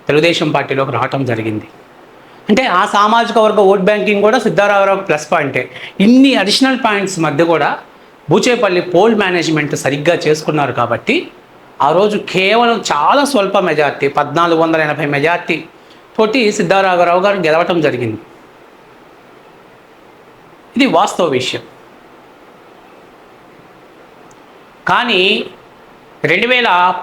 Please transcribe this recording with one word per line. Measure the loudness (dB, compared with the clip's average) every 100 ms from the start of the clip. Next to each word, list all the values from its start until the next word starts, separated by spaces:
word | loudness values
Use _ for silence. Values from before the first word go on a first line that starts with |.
| 0
తెలుగుదేశం | 2 2 0 -2
పార్టీలోకి | -2 -2 -4 -2
రావటం | -2 -4 -4 -4
జరిగింది. | -4 -4 -6 -10 -20 -20 -20 -20 -20 -20 -20 -2
అంటే | 0
ఆ | 2 0 0
సామాజిక | 2 2 2 0 2
వర్గ | 2 4
ఓట్ | 4 4
బ్యాంకింగ్ | 2 0 0 2
కూడా | 2 2
సిద్ధారాఘరావు | 0 0 2 2 2 0
ప్లస్ | -2 -4 -2
పాయింటే. | -2 -2 -4 -8 -14 -18 0
ఇన్ని | 4 6 6 4
అడిషనల్ | 0 0 0 0 0
పాయింట్స్ | -2 -4 -2
మధ్య | -2 0
కూడా | 2 2 0 -4 -12 -20 -20 -20 0
బూచేపల్లి | 0 2 0 0 0
పోల్ | 0 2 2 2
మేనేజ్‌మెంట్ | 0 -2 -2 -2 -2 -4
సరిగ్గా | -4 -2 0 0
చేసుకున్నారు | 0 -2 -2 -2 -2
కాబట్టి | -2 -4 -4 -2 -4 -4 -18 -20 -20 -20 -4
ఆ | 0
రోజు | 2 0 -2
కేవలం | -4 -2 0 2 0 -2 -2
చాలా | -2 2 2 2
స్వల్ప | 0 0 0
మెజారిటీ, | 0 0 0 0 -4
పద్నాలుగు | -2 -2 0 0 2
వందల | 0 0
ఎనభై | -2 -4 -4
మెజారిటీ | -2 -2 -2 -4 -8 -8 -20 -20 -20 -12 -2
తోటి | 0 0 0
సిద్ధారాఘరావు | -2 -2 0 0 2 2 2
గారు | 0 0
గెలవటం | 0 0 0 0
జరిగింది. | 0 -2 -6 -8 -14 -20 -20 -20 -20 -20 -20 -20 -20 -20 -20 -20 -20 -20 -20 -20 -20 -20 -20 -20 -20 -20 -20 -20 -10 0
ఇది | 2
వాస్తవ | 2 0 0 -2
విషయం. | -2 -4 -8 -12 -20 -20 -20 -20 -20 -20 -20 -20 -20 -20 -20 -20 -20 -20 -20 -20 -20 -20 -20 -20 -20 -20 -20 -20 -20 -20 -20 -20 -20 -20 -12 -2
కానీ | -2 0 0 0 -2 -6 -16 -20 -20 -20 -20 -20 -8
రెండు | -2 0 0
వేల | 0 2 2 2 2